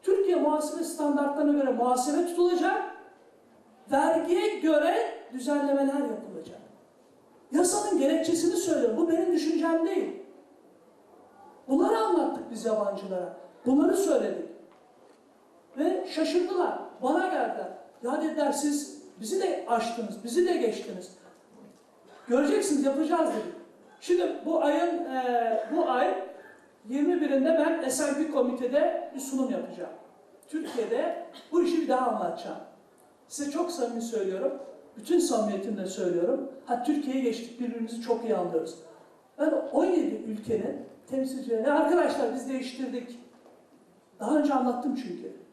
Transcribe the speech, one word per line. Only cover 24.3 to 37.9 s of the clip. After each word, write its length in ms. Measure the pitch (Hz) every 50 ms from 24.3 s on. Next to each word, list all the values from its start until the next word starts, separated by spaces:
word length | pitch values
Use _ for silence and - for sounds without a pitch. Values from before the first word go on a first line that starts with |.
| - - -
bu 180 | 302 330 311 285
ayın, 420 | 294 294 320 339 339 330 339 -
e, 580 | 269 262 262 254 247 240 240 233 226 - - - - 294
bu 140 | 339 339 -
ay 340 | 254 247 269 - - - - - - - - - - - - - _ _ _ 208
yirmi 320 | 247 285 294 349 359 349
birinde 280 | 302 277 277 269 262 320
ben 400 | 330 320 302 330 330 320 269 262
S 140 | - - 294
and 120 | 277 269
P 160 | 294 320 311
komitede 800 | 285 277 247 247 240 - 254 247 262 294 330 349 - - - - 269
bir 40 | 262
sunum 320 | 269 - 269 262 262 220
yapacağım. 400 | 202 175 - - - 175 175 - - - - - - - - - - - - -
Türkiye'de 800 | - 320 - - - 247 214 196 226 247 311 339 339 - - - - - - -
bu 120 | 302 349 -
işi 180 | - - 320
bir 60 | 294 262
daha 240 | 262 247 240 240
anlatacağım. 460 | 220 208 180 170 - - - - - - - - - - - _ _ _ - - _ _ _ _
Size 240 | - - 285 285
çok 200 | - 330 349 349
samimi 300 | - - 247 233 226 233
söylüyorum. 520 | 226 - 226 214 190 190 185 185 - 277 285 - - - - - - - - -
Bütün 220 | - - 339 349
samimiyetimle 640 | - - 262 214 208 208 196 190 - 233 208 190 185
söylüyorum. 680 | 185 - - 190 180 175 175 175 226 262 277 262 - - - -
Ha, 180 | - 240 233 -
Türkiye'ye 400 | 294 294 285 - 254 262 269 254
geçtik, 360 | 233 214 - - - - -
birbirimizi 420 | 247 226 226 233 226 220